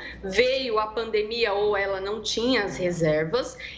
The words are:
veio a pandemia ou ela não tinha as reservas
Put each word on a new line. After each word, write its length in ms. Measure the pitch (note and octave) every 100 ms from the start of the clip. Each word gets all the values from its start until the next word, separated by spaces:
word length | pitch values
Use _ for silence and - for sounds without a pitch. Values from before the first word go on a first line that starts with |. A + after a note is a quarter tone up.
| - -
veio 560 | G3 F#3+ B3+ C4+ C4 G#3+
a 100 | G#3+
pandemia 640 | A3+ A3+ G#3+ G#3+ A#3 A3
ou 240 | G3+ G#3 G3+
ela 240 | G3 F#3+
não 200 | F#3+ A3
tinha 440 | G#3+ - A#3+ B3+
as 120 | G3 E3
reservas 800 | F3+ E3+ D#3+ D3+ D#3+ A#3 D4 - -